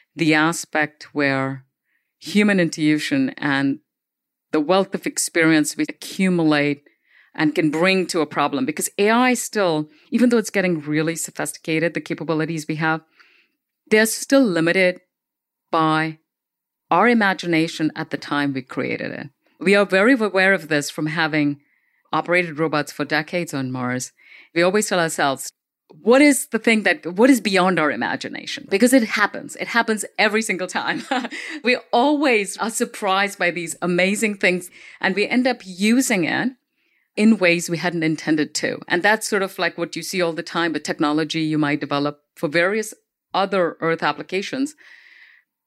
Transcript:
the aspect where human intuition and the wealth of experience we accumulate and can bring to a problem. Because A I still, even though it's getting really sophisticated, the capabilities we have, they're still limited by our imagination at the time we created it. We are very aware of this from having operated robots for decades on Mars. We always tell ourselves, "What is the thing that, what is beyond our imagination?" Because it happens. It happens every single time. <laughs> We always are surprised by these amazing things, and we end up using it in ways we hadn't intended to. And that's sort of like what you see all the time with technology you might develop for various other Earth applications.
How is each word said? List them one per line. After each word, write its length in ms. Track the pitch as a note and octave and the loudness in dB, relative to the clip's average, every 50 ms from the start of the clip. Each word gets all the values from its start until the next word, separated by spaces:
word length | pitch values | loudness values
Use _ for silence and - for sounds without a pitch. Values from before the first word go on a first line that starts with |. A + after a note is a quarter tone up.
| _ _ _ | _ _ _
the 180 | - E3+ D3+ D#3 | -2 0 2 4
aspect 840 | D#3 D#3 E3 E3 - - - - D#3 D3+ D3 - _ - - _ | 4 4 2 0 -2 -8 -4 -2 -2 -2 -2 -4 _ -20 -10 _
where 500 | D3 C#3+ C#3 C3+ C3+ C3+ C3+ C3+ C3+ - _ _ _ _ _ _ _ _ _ _ _ | -2 0 0 0 0 -2 -4 -6 -8 -12 _ _ _ _ _ _ _ _ _ _ _
human 400 | - D3 E3 G#3 G#3 G#3 G3+ F#3+ | -16 -2 0 2 2 4 4 2
intuition 680 | F3 D#3+ - - D#3 D3+ D3+ D3+ D3+ - D3 C3+ C3+ B2 - - | 2 0 0 0 0 2 2 2 0 -2 0 0 0 -2 -4 -4
and 420 | - D3 C#3 C3+ C#3 C#3 C3+ - - _ _ _ _ _ _ _ _ _ _ _ _ _ | -4 -2 0 0 0 0 -2 -4 -8 _ _ _ _ _ _ _ _ _ _ _ _ _
the 80 | - D#3 | -2 -2
wealth 340 | D3+ C#3+ F#3 G3 F#3+ F#3+ - | 2 2 2 2 2 0 -4
of 140 | F3+ - - | -6 -8 -6
experience 720 | - - - - - F3 D#3+ D#3+ D#3+ D#3 D3 D3 - - | -6 -4 -6 -2 0 2 4 4 4 4 2 0 -2 -4
we 80 | D#3 - | -6 -6
accumulate 960 | - - - - - - F#3+ F#3+ F3+ E3+ E3 D#3 D3+ D3 C#3+ D3 C#3+ C#3+ _ _ _ _ _ _ _ _ _ _ _ - | -6 -12 -14 -14 -4 -2 0 2 2 2 2 2 2 2 2 0 -2 -4 _ _ _ _ _ _ _ _ _ _ _ -2
and 180 | D#3 D3+ D3 | -2 0 0
can 140 | - E3+ D3+ | 2 0 0
bring 380 | C#3+ D#3+ E3+ F#3+ F#3+ F#3+ F3+ D#3 | 2 2 2 2 2 2 0 -2
to 140 | - F3 | -2 -2
a 40 | D3+ | -2
problem. 400 | D3 - D#3+ C#3+ C#3+ D3 C3+ C3 | -2 -2 -2 -2 -2 0 -2 -2
Because 240 | C#3+ D3 - F#3 - - - | -4 -4 -6 -6 -8 -2 0
A 140 | G3+ G#3 | 2 2
I 220 | A3+ A#3+ B3+ B3+ B3 | 4 4 4 2 2
still, 560 | A#3+ - - - G#3+ G3+ F3 D#3+ D3+ D3+ - _ _ _ _ | 0 -4 -6 -2 0 0 2 0 0 -2 -4 _ _ _ _
even 200 | - A3+ A#3+ B3 | 0 2 2 4
though 80 | A#3+ A#3 | 4 2
it's 120 | G#3+ - | 0 0
getting 320 | - G3+ F#3 F#3 F3 D#3 | -2 0 0 0 0 -2
really 340 | C#3+ D3 D3+ D#3 D#3 E3 E3 | -2 -2 -2 0 0 -2 -4
sophisticated, 800 | E3 - - - - D3+ D3+ - - - - D#3+ D#3+ D#3 E3+ E3 | -6 -8 -10 -8 -8 -8 -8 -8 -10 -6 -4 -2 0 0 -2 -2
the 80 | E3 | -4
capabilities 680 | - - E3 - D#3+ C#3+ E3 D#3 D#3 D#3 E3+ D#3+ D3+ - | -6 -6 -8 -8 -4 -4 -2 -2 -2 -2 -4 -8 -6 -6
we 80 | D#3+ D3+ | -6 -2
have, 240 | D#3+ D#3+ D#3+ D#3+ - _ _ _ - _ _ _ _ _ _ _ _ _ _ _ _ _ | 0 0 0 -2 -4 _ _ _ -20 _ _ _ _ _ _ _ _ _ _ _ _ _
they're 180 | G#3+ G#3+ A3 | 4 4 4
still 380 | A3 - - - - C#4 C#4 C4+ | 4 0 -6 -2 2 4 4 4
limited 580 | A3 E3+ E3 D#3+ E3 F3 F#3+ F#3 F3+ F3+ - _ _ _ _ _ _ _ _ _ _ _ _ _ _ | 4 2 2 2 2 4 4 4 2 2 -2 _ _ _ _ _ _ _ _ _ _ _ _ _ _
by 480 | - E3 D#3+ D#3 D#3 D#3 D#3 D#3+ D#3 D#3 _ _ _ _ _ _ _ _ _ _ _ _ _ _ | 0 2 2 2 2 2 0 -2 -4 -10 _ _ _ _ _ _ _ _ _ _ _ _ _ _
our 180 | E3 E3+ G3+ A#3+ | 2 4 4 4
imagination 840 | B3 A3+ G#3 G3 F#3+ F#3+ - F3 E3+ D#3+ D#3+ E3 - - D#3+ D3+ D3+ | 4 4 2 0 0 -2 -2 -2 0 0 0 0 -2 -4 -4 -4 -4
at 160 | - D#3+ - | -6 -8 -8
the 60 | - C#3 | -8 -10
time 360 | - - D3+ C#3+ C#3+ C#3+ C3+ | -8 -6 -4 -2 -2 -2 -4
we 80 | C3 | -6
created 500 | C3 - - - C3 B2+ A2+ - - - | -8 -8 -8 -6 -6 -4 -6 -6 -6 -8
it. 160 | - - - C#3+ - _ _ _ _ _ | -10 -10 -14 -16 -18 _ _ _ _ _
We 160 | D#3 F3+ G3+ | 0 2 4
are 100 | G3+ G3+ | 4 4
very 280 | - F#3+ F#3+ G3+ A#3+ C#4 | 4 2 4 4 4 4
aware 400 | A#3+ A3 G3+ F3+ F#3+ F#3 F#3+ G3 | 4 2 0 2 2 2 4 2
of 140 | F3+ - D3 | 0 0 -2
this 240 | D#3 D3 C#3+ - | -2 -2 -2 -2
from 160 | - - D#3 D#3 | -6 -6 -6 -4
having 520 | D#3 E3+ D#3+ D#3 D3+ D#3 D3 C#3+ C#3+ C#3+ _ _ _ _ _ _ _ _ _ _ - | -2 -2 -2 0 0 0 0 0 -2 -4 _ _ _ _ _ _ _ _ _ _ -4
operated 460 | D#3 D#3 - F3 F3+ F3 E3+ D3+ C#3+ | -4 -2 0 0 0 0 -2 -4 -4
robots 320 | E3 D#3 D3+ D3+ C#3+ - | -4 -2 0 -2 -4 -4
for 120 | - - D3 | -6 -8 -6
decades 520 | B2+ D3+ D3+ D#3 - - F3+ E3+ D3+ - | -2 -2 -2 -2 -2 -4 -6 -6 -4 -6
on 160 | C#3 C3 B2+ | -6 -6 -4
Mars. 420 | B2+ B2+ B2+ B2 B2 B2+ C3 - - _ _ _ - - - _ _ | -6 -4 -4 -4 -4 -4 -6 -10 -14 _ _ _ -20 -20 -20 _ _
We 80 | E3 | 0
always 260 | E3+ F#3 F#3+ G#3+ G#3+ - | 2 2 2 0 -2 0
tell 120 | G3+ F3+ | 0 0
ourselves, 520 | E3 D#3+ - - D3+ C#3+ C3+ B2+ - - - _ _ _ _ _ _ _ | 0 -2 0 0 0 0 0 -2 -6 -14 -14 _ _ _ _ _ _ _
"What 320 | - D#3 D3+ G3+ A#3+ C4+ | -20 -6 2 4 6 8
is 260 | D4 D4 C#4 - - - | 8 8 6 4 0 -4
the 120 | - A3 | -6 -2
thing 240 | A3 A#3+ A3+ A3 G3+ | 2 2 2 2 2
that, 220 | G3 F3 D3+ - D#3 F3+ F#3 | 0 0 0 -4 -8 0 4
what 140 | A3+ C4+ | 6 6
is 100 | C#4 A#3 | 6 6
beyond 380 | F#3 G#3+ G3 F#3 F3+ F#3+ F#3 E3 | 4 0 2 2 4 4 2 2
our 120 | D#3 D3 | 0 0
imagination?" 760 | B2 G#2+ A#2+ F#2 - - - - - - - - - - - - | -2 -2 -4 -4 -4 -6 -8 -10 -12 -12 -10 -10 -12 -12 -6 -4
Because 240 | F#3+ G3 A3+ B3 B3+ | 0 2 4 6 6
it 100 | C4+ A3 | 4 4
happens. 520 | G#3 - G#3+ G#3 G3 - - - - - | 2 0 -2 -2 -2 -2 -8 -12 -12 -12
It 140 | - F#3 - | -12 -10 -2
happens 360 | - A#3 A#3 A#3 A3 G#3 - - - - | -2 0 0 0 -2 -4 -6 -10 -2 0
every 240 | G3+ G#3+ G3+ A3 A3 | 0 2 2 0 -2
single 240 | - G3+ E3+ F#3 F3+ | -2 -4 -6 -6 -6
time. 340 | - G3 A#2+ B2 F3 D#3+ - - | -6 -6 -4 -4 -4 -6 -4 -4
<laughs> 540 | - B3 B3 A3 - - - - E4 D#4 - | -4 -4 -4 -6 -10 -12 -12 -12 -12 -6 -2
We 140 | A#3 B3 - - _ | -2 -2 -2 -2 _
always 640 | - A#3+ B3 C#4+ D4+ C#4 D4+ C#4 A#3+ G#3 G3+ F3+ - - | 0 2 2 2 2 2 2 2 2 0 0 -4 -6 -6
are 120 | F#3+ A3+ | -6 -6
surprised 720 | A3+ - A#3+ A#3 - - G#3+ G3 F#3+ G3 G3+ G3 G3 - | -4 -4 -6 -6 -6 -6 -2 0 0 0 0 -2 -2 -2
by 100 | F#3 F3 | -2 -2
these 260 | E3 F3 E3+ D#3+ - - | -2 -4 -8 -8 -8 -6
amazing 560 | - F3 F3+ F3 F3+ F#3+ G3+ G#3 A3+ G#3+ G#3 G3+ | -4 -2 0 2 2 0 0 0 -2 -2 -2 0
things, 320 | - F#3+ F3+ F3+ F3 - - - - - - - | 0 0 0 0 -4 -10 -18 -20 -20 -20 -14 -6
and 140 | - G3 F#3 | -4 -2 0
we 120 | G3 G#3 - | 0 -2 0
end 200 | - B3 B3 C4 | 0 0 2 0
up 140 | A#3+ A#3+ - | -2 -4 -8
using 580 | F#3 F#3 F3 G3+ G#3+ A#3 B3+ C4 - A#3 F#3+ D#3+ | -16 -6 -2 0 2 2 2 2 2 0 0 0
it 260 | B2+ - C3 E3+ B3+ B3+ _ _ _ _ _ _ _ _ _ _ _ _ | 0 -2 -2 -2 -4 -6 _ _ _ _ _ _ _ _ _ _ _ _
in 240 | - G#3+ A3+ A3+ G3+ | 2 4 4 4 6
ways 280 | F#3 F3 E3+ E3+ E3 - | 4 4 4 2 0 -4
we 100 | E3+ D#3 | -4 -2
hadn't 260 | D#3 F3 E3 E3+ D#3+ | -2 -2 -2 0 0
intended 500 | D#3+ D#3 - - - D#3+ D3+ D3 C#3+ - | 0 -2 -2 0 0 0 0 0 -2 -2
to. 260 | - - A2 - - - - | -4 -4 -4 -6 -6 -4 -4
And 140 | - F3 | -2 0
that's 260 | E3 G3+ A3 A3 - - | 2 2 2 2 0 -2
sort 140 | A3+ G3+ | -2 -2
of 160 | G3 F#3 - - | -2 -2 -4 -4
like 180 | F3+ E3+ E3 | -4 -4 -2
what 200 | - E3+ E3 - | -4 -6 -6 -6
you 80 | D#3+ E3 | -10 -10
see 180 | - - F#3+ | -6 -2 -2
all 120 | F3+ E3+ D#3+ | -2 -2 -2
the 100 | E3 E3 | -6 -10
time 300 | - - F3 E3+ E3+ D3+ | -6 -4 -2 -2 -2 -2
with 100 | D3+ - | -4 -4
technology 580 | - E3+ - D#3+ D3 D3+ D#3 D#3+ D3+ - E3 | -6 -2 0 0 0 2 0 -2 -2 -2 -2
you 160 | D#3+ D#3 D#3 D3+ | -2 0 0 0
might 220 | D3+ C#3+ D3 D3 | 0 0 0 -2
develop 420 | D3 C#3 D3 C#3+ C#3+ D3 D3 - _ _ _ | -4 -4 -2 -2 -2 -2 -4 -8 _ _ _
for 120 | - - D#3 | -8 -8 -2
various 460 | C#3 E3+ E3+ F#3 G#3 A3 G#3+ - - - _ _ _ _ _ _ - | 0 0 0 2 0 -2 -4 -6 -10 -18 _ _ _ _ _ _ -2
other 440 | F3 G3 G3 G3+ G3 F3+ D#3 - - | -2 -2 0 0 0 0 0 -2 -4
Earth 240 | - E3 E3 D#3+ - | -2 -2 -2 0 0
applications. 720 | D3+ D3 - D3+ - - F#3 G3+ - - C3 C#3 D3+ - _ - - - - - - - - - - _ _ _ _ _ _ _ | -2 -2 -2 -8 -8 -6 -6 -6 -6 -4 -4 -4 -4 -6 _ -20 -20 -20 -20 -20 -20 -20 -20 -20 -20 _ _ _ _ _ _ _